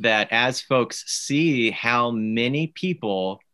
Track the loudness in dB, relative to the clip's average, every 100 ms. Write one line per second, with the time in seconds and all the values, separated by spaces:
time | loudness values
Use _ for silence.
0 | 2 2 2 2 2 0 0 0 0 -4
1 | -6 -6 -2 0 2 2 0 0 0 2
2 | 0 0 -2 0 0 0 -4 -4 -4 -2
3 | -2 -2 -2 -6 _